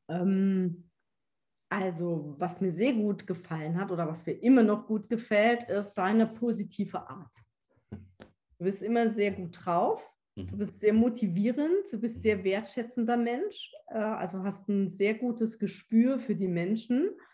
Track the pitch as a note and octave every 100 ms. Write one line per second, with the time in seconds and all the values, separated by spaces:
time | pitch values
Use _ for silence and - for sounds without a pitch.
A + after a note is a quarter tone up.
0 | - E3+ F#3+ F#3+ G3 F#3+ F3+ F3 - _
1 | _ _ _ _ _ _ - G3+ F#3+ E3
2 | F3 D#3+ D3 C#3 F3 - F#3+ E3 B3+ A3+
3 | G#3 F#3+ - F3 - D#3 D#3 F3 F#3+ E3+
4 | D#3+ E3 - - A#3 B3+ G#3+ G#3 - G#3+
5 | - A3+ - G#3 A3+ A#3+ - G3 G3+ -
6 | F#3 A3+ A3+ - A#3+ G3+ - - G3 -
7 | - F#3 - - _ _ _ _ - -
8 | - - - _ _ - F3+ G3 G#3 A#3
9 | A#3 A3 G3+ F#3 E3+ - F3+ E3+ A#3+ A4+
10 | - _ _ - F#2 G3 G#3 - G#3 A3
11 | B3 A#3 F#3+ E3+ A3 C4 D4+ G4 G4 G#3+
12 | A#3 A#3 A3 G3+ F#3+ G3 A3 - A#3 B3
13 | A3+ A#3+ A#3 A#3+ G4+ - - - - A3
14 | G#3+ G#3+ F3 F#3+ G3 G3 - G3+ F#3+ -
15 | G3+ A3 B3 A#3 A3+ - G3+ - - A3+
16 | B3 C4+ - G3+ F#3 E3+ F3+ A3+ - B3
17 | G4 - -